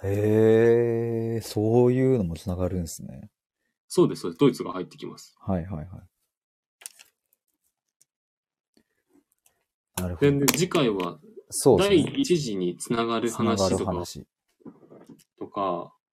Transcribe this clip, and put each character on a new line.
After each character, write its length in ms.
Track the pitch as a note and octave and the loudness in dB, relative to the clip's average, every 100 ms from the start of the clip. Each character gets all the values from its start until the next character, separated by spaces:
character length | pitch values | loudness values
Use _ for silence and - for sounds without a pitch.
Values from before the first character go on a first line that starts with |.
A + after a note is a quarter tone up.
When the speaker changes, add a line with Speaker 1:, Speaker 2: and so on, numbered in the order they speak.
Speaker 1:
へ 1400 | G2 G2+ G#2+ G#2+ A2 A2+ A#2 A#2 A#2+ A#2 A#2 A2+ A2+ A2+ | -4 0 4 6 6 6 6 4 2 -2 -2 -4 -4 -6
ー。 60 | - | -6
そ 400 | G#2+ G#2+ A#2+ B2 | -2 2 4 4
う 40 | |
い 240 | B2+ C3 B2+ | 4 2 2
う 40 | |
の 40 | |
も 120 | F2 E2 | 0 -6
つ 100 | - | -6
な 100 | F2+ | -4
が 140 | F2+ | -4
る 80 | F#2 | -4
ん 40 | |
で 60 | E2 | -6
す 160 | - | -10
ね。 280 | - C2 - _ _ _ _ _ _ | -16 -18 -20 _ _ _ _ _ _
Speaker 2:
そ 140 | - D#3 | 2 2
う 20 | |
で 80 | F#2+ | 0
す、 60 | |
そ 60 | F#2 | -8
う 40 | |
で 40 | E2+ | 2
す。 40 | |
ド 80 | C#3 | 2
イ 40 | |
ツ 100 | A#2+ | 2
が 80 | F#2 | -6
入 100 | F#2 | -8
っ 20 | F2+ | -10
て 120 | - | -12
き 100 | - | -16
ま 100 | - | -16
す。 180 | - _ | -20 _
Speaker 1:
は 200 | - F#2 | -4 -4
い 60 | F2+ | -4
は 120 | D#2+ | -10
い 20 | |
は 40 | |
い。 40 | F#2 - - _ _ _ _ _ _ _ - - _ _ _ _ _ _ _ _ _ _ _ _ _ _ _ _ _ _ _ _ _ _ _ _ _ _ _ _ _ - | -12 -16 -20 _ _ _ _ _ _ _ -20 -20 _ _ _ _ _ _ _ _ _ _ _ _ _ _ _ _ _ _ _ _ _ _ _ _ _ _ _ _ _ -8
な 100 | F2+ | -6
る 60 | F2+ | 0
ほ 100 | C#3+ | 2
ど。 60 | |
Speaker 2:
で、 80 | C#3 | 2
で、 40 | C#3 | 0
次 240 | - F#3 | 0 0
回 220 | F3+ B2 | 0 0
は、 280 | G2 F2+ - - - - | -2 -6 -10 -18 -20 -12
Speaker 1:
そ 260 | - C#3+ A2+ | 0 4 4
う 40 | |
で 40 | G3+ | 4
す 40 | |
ね。 140 | F3+ | 2
Speaker 2:
第 180 | - B2+ | 2 -2
一 160 | C#3 F3 | -2 -2
次 160 | B2 G2 | -2 -4
に 220 | F2 F2 | -6 -6
つ 160 | - | -6
な 140 | A#2 A#2 | -4 -2
が 120 | A2+ | -2
る 120 | A2+ | -4
話 260 | - A2 G2+ | -2 -2 0
と 60 | |
か、 40 | F#2+ | 0
Speaker 1:
つ 40 | |
な 60 | F#2 | 0
が 20 | |
る 60 | F#2+ F2+ | -2 -6
話。 300 | E2+ D2 - _ _ _ - - _ - - - _ _ | -8 -14 -18 _ _ _ -20 -20 _ -20 -20 -20 _ _
Speaker 2:
と 80 | F#2+ | -12
か、 440 | G#2 F#2+ F2 - _ _ | -6 -4 -4 -8 _ _